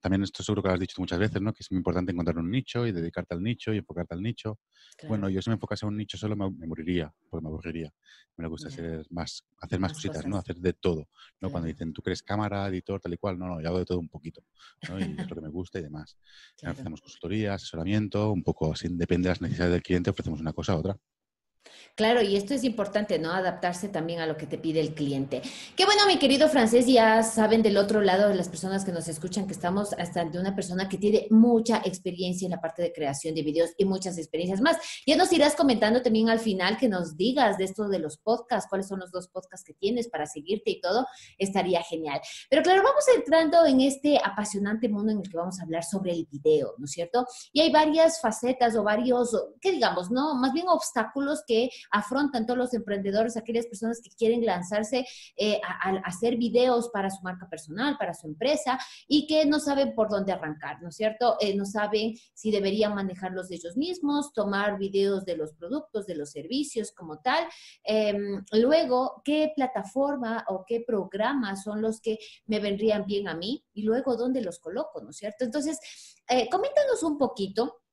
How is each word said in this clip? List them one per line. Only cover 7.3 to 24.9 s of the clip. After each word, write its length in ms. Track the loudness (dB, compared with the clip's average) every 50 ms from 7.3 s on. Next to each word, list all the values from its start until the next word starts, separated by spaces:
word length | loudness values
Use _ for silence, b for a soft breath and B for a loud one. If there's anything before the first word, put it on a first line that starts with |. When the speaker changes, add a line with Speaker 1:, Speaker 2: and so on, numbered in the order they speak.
| -10 -8 -8
Speaker 1:
me 60 | -8
aburriría. 440 | -10 -10 -10 -10 -8 -8 -10 -10 _ _ b b b b b b _
Me 100 | -12 -10
gusta 220 | -10 -10 -10 -12 -14
Speaker 2:
Ya. 60 | -12
Speaker 1:
hacer 320 | -10 -10 -8 -8 -10 -10 _
más, 340 | -10 -10 -10 -10 -10 -16 _ _ _ _
hacer 200 | -12 -8 -4 -4
más 100 | -4 -4 -6
Speaker 2:
Más 60 | -6
Speaker 1:
cositas, 260 | -8 -8 -8 -6 -6
¿no? 60 | -6 -6
Speaker 2:
cosas. 140 | -6 -6 -8
Speaker 1:
Hacer 60 | -10 -4 -2
de 100 | -4 -4
todo, 340 | _ -2 -2 -2 -2 -6 _ b b b b b _
¿no? 100 | -10 -8
Cuando 120 | -6 -6 -6
Speaker 2:
Claro. 40 |
Speaker 1:
dicen, 260 | -6 -6 -8 -8 -10 -10
"Tú 100 | -8 -6
crees 200 | -6 -6 -6 -6
cámara, 460 | -8 -4 -4 -4 -4 -4 -4 -6 -4
editor, 320 | -6 -6 -6 -6 -8 -8
tal 140 | _ -8 -10
y 20 |
cual", 200 | -6 -6 -6 -6 -6
no, 100 | -8 -8
no, 120 | -8 -6
yo 80 | -6 -4
hago 100 | -2 -2
de 40 | -2
todo 140 | -2 -4 -4
un 100 | -4 -6
poquito, 340 | _ -14 -14 -14 -16 -16 _ _ _ b b b b b -14 -10
¿no? 120 | -6 -6
Y 160 | -6 -6 -6 -8
es 100 | -10 -10
lo 60 | -10
que 60 | -12 -12
me 60 | -10
gusta 300 | -10 -10 -10 -8 _ -10
y 20 | -10
demás. 340 | -10 -12 -14 -16 -16 _ _ b b b b b b b
Speaker 2:
<laughs> 0 |
Claro. 220 | b -12 -12 -10 -10
Speaker 1:
Hacemos 220 | -10 -12 -12 -14
consultoría, 540 | _ -20 -20 -14 -10 -6 -4 -2 -2 -2 -4
asesoramiento, 760 | -6 -8 -10 -8 -6 -4 -2 0 0 -2 -2 -2 -2 0 0
un 140 | 0 -2 -2
poco 280 | -2 -2 -2 -2 -2 -2
así, 140 | -2 -4 -6
depende 380 | -4 -2 -2 0 0 0 2 0
de 40 | 0
las 80 | 0
necesidades 320 | -2 -6 -2 0 0 2 2
del 100 | 0 0
cliente, 280 | 0 0 0 2 0
ofrecemos 300 | -2 -2 -4 -6 -6 -4
una 120 | -6 -6 -6
cosa 220 | -6 -4 -2 -2
a 20 |
otra. 200 | -2 -2 -4 -6 -8 _ _ _ _ _ _ _ _ _ _ _ _ B B B B B B B
Speaker 2:
Claro, 240 | 0 2 4 4 4
y 160 | 4 4 2
esto 160 | 0 0 0 -2
es 100 | 0 0
importante, 560 | 0 0 0 -4 -2 0 -2 -2 0 -2 -2
¿no? 140 | 0 0 -2
Adaptarse 560 | 0 0 -2 -2 -2 -2 -4 -4 -4 -8 -6
también 320 | -4 -4 -4 -4 -4 -4
a 60 | -2
lo 100 | -4 -4
que 100 | -4 -6
te 120 | -8 -8 -6
pide 220 | -4 -2 0 0
el 140 | 0 0